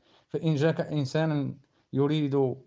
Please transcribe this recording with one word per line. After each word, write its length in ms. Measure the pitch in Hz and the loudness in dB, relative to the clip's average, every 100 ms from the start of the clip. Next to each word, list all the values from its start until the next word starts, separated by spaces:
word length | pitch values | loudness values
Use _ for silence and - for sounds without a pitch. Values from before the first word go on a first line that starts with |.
| _ _ _ | _ _ _
فإن 260 | 151 160 | -4 0
جاك 260 | 147 160 160 | 2 2 0
إنسان 760 | - 151 135 156 160 147 135 131 _ _ _ | -2 -4 -2 0 0 0 -4 -8 _ _ _
يريد 640 | 131 143 156 147 139 131 131 | 0 0 2 0 2 0 -2